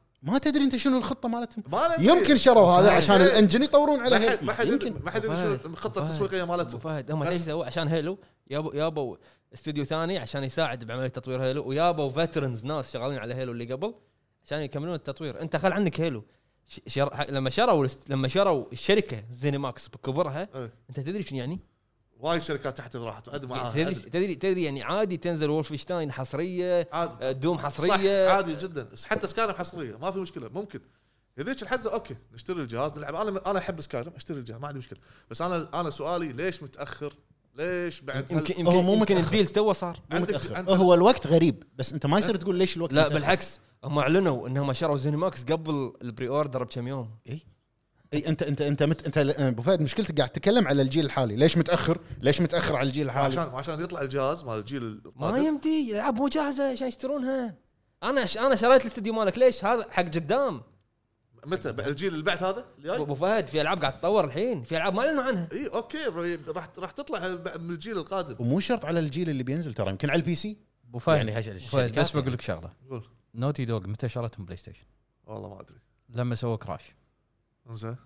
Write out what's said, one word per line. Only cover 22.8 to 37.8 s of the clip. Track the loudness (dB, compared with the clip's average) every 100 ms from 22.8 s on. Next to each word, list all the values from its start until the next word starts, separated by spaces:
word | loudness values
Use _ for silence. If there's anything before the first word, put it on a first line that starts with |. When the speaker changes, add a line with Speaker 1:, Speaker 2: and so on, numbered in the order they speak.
| -12 -10
Speaker 2:
راحت | -10 -10 -10
وعد | -10
معاها. | -8 -6 -4
Speaker 3:
تدري، | -2
Speaker 2:
أدري. | -2 -4 -4
Speaker 3:
تدري، | -2 -2
تدري | -2 -2 0
يعني | -2 -4
عادي | -4 -2 -2 -2
تنزل | -4 -2 0
وولفنشتاين | 0 -2 -6 -6 -4 -4
حصرية، | -6 -6 -6 -4 -4 0 0 0
Speaker 2:
عادي. | -4 -6 -4
Speaker 3:
آه، | -4
دوم | 0 0 0
Speaker 2:
صح، |
Speaker 3:
حصرية. | -2 0 4 4 6 6 6
Speaker 2:
عادي | 4 2
جدا. | -4 -6 -8 -10 -10 -4
حتى | -4 -2
سكايرم | -2 -2
حصرية، | -4 -8 -8 -10 -8
ما | -6
في | -6
مشكلة. | -6 -10 -10
ممكن. | -10 -10 -12 -18 _ _ _ _ -10
هذيك | -8 -8
الحزة، | -4 -4 -2
أوكي، | -4 -6 -14 -18
نشتري | -14 -8 -8
الجهاز، | -6 -4 -6 -6
نلعب. | -8
أنا، | -6 -4 -4 -2
أنا | -2
أحب | -4 -6
سكايرم، | -6 -6 -8 -10
أشتري | -10 -10
الجهاز، | -10 -12
ما | -10
عندي | -12
مشكلة. | -14 -18 -20 -20 -12
بس | -4
أنا، | -2 -2 -4
أنا | -4 -4
سؤالي | -4 -4 -2 -4
ليش | -4 -6 -6
متأخر؟ | -12 -12 -12 -10 -12 -12 _ _ _
ليش | -8 -4 -4